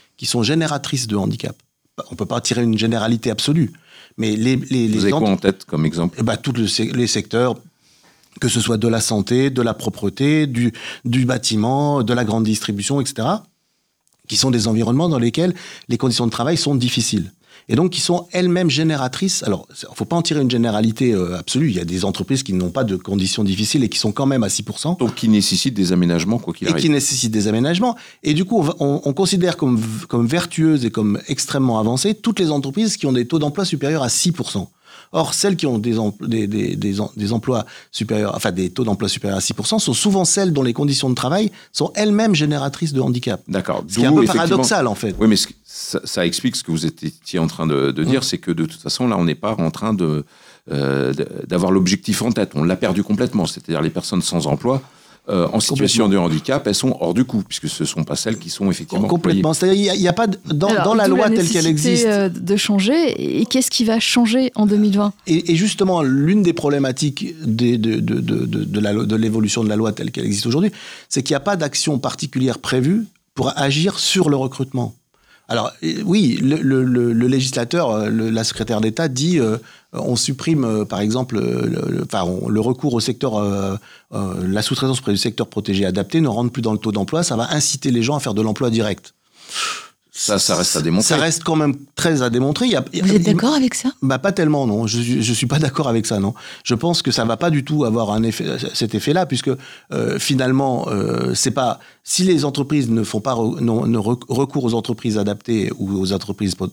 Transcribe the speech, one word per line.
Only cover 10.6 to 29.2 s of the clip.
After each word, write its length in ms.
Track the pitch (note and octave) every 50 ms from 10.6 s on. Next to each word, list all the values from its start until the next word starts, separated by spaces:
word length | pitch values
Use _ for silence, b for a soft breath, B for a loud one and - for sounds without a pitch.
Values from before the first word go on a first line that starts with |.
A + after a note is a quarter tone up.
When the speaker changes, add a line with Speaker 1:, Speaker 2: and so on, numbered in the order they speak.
| A#2+ A2+ B B B B B B B
Speaker 1:
du 200 | A#2+ A#2+ C3 B2+
bâtiment, 800 | B2 B2+ A#2 - - A2+ G#2+ A2 B2 C3+ C#3+ D3 D3 C#3+ C3+ A2+
de 80 | G#2+
la 120 | B2 B2 A#2
grande 200 | G#2 A2+ A2+ A2
distribution, 560 | G#2+ G#2+ - - - G#2 G2+ G2 - C#3+ C#3+
et 60 | A#2+
cetera, 400 | - - A#2 A2+ D3 G3 A3 - _ _ _ _ _ _ _ _ _ _ _ _ _ _ _ _ -
qui 80 | A2
sont 160 | - C#3 C3+
des 160 | A#2+ A#2 G#2 A#2
environnements 400 | A2 A2+ A2+ A2+ B2 C#3+ F3 F3
dans 100 | D3+ B2
lesquels 360 | A#2 A#2+ - D#3 F3 F#3 F3+ B B B B B B B
les 80 | A#2+
conditions 300 | - C3+ B2+ A2+ - B2
de 40 | A2+
travail 260 | - - A#2+ D3+ E3+
sont 200 | D#3+ - C#3+ C#3+
difficiles. 560 | B2 B2 A#2+ - B2 A2+ - A2+ G2 D#2+ - - b b b b b b b
Et 60 | A2+
donc, 140 | C#3 F3+ F3+
qui 100 | F3+ -
sont 280 | - - F3 F3 E3+ -
elles-mêmes 380 | - F3+ F#3 F3+ F3 F3+ F3+ D#3
génératrices. 720 | B2+ D3 D#3+ D#3+ D#3 C3+ B2+ B2+ B2+ - F#3+ F#3 - -
Alors, 260 | - A2 F#2+ E2+ - _ -
c'est, 120 | - - -
faut 140 | - - A2
pas 100 | - E3+
en 60 | E3+
tirer 180 | E3 - D#3 D3+
une 100 | C3+ A#2+
généralité, 600 | B2+ A#2 A#2 A#2 G#2 G#2+ A2 A2+ A2 - C3 B2
euh, 240 | G#2+ F#2+ F2+ F2 F2+
absolue. 320 | E2+ F2 - - C3 E3 C#3+
Il 80 | F#2
y 40 | F2+
a 40 | E2+
des 220 | E2 F#2 F#2 G2+
entreprises 360 | G2 F#2 - F#2+ - C3+ C3
qui 120 | - - F#2
n'ont 160 | F#2 F2+ F2
pas 120 | E2 C3+
de 140 | B2+ G#2 F#2+
conditions 480 | F2 - F#2+ G2 G2 F#2+ F#2+ - A#2 G#2
difficiles 400 | G2 F#2+ G2 G#2+ - - D3 A#2+
et 60 | -
qui 80 | - -
sont 120 | - G#2+
quand 140 | - - C#3
même 180 | C3+ C3+ B2+
à 60 | G#2+ G2
six 140 | - -
pour 160 | G#2 - - -
cent. 180 | - D#3+ F3+ -
Speaker 2:
Donc, 160 | B2+ G#2 -
qui 140 | - A#2 A2
nécessitent 460 | G#2+ G2+ G2 - - - - C3+ A#2+
des 180 | G2+ F#2 E2+
aménagements, 460 | F#2 F2+ F2 E2+ E2+ E2+ E2 G2+ A2+ A#2+
quoi 160 | - F2+ E2
qu'il 120 | - -
Speaker 1:
Et 40 | -
Speaker 2:
arrive. 120 | E3 D#3
Speaker 1:
qui 60 | - D#3
nécessitent 440 | D3 C#3 - - C3+ B2 B2 A2+
des 140 | A2 G#2+ G2
aménagements. 480 | G#2+ G#2+ A2+ B2+ D#3 E3+ F3+ B3 B3 A#3 B B B B B
Et 100 | - D3+
du 140 | D3+ E3 F#3+
coup, 120 | F#3 A#3 G#3
on 40 |
va, 120 | D3 D3+ - -
on, 240 | D3 C#3+ C#3+ D3+ -
on 80 | C#3+
considère 460 | B2+ F#3+